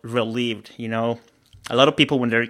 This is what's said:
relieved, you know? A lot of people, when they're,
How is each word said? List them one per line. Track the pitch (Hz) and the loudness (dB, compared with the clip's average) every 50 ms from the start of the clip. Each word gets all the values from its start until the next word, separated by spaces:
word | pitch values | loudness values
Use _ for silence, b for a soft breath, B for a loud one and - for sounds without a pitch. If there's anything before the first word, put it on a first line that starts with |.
relieved, | - 117 117 123 113 113 113 123 123 120 113 101 101 - - - | -10 -4 -2 -2 -2 -2 -2 -2 -2 -2 -4 -6 -10 -16 -14 -10
you | 120 110 | -8 -4
know? | 113 113 117 117 117 117 - _ _ _ _ _ - - - - | -2 -2 -2 -2 -2 -4 -8 _ _ _ _ _ -20 -18 -10 -2
A | 117 | 2
lot | 123 135 143 | 4 4 4
of | 139 | 4
people, | - 147 - 151 131 | 2 0 0 0 0
when | 123 120 | 0 2
they're, | 113 117 117 | 2 0 0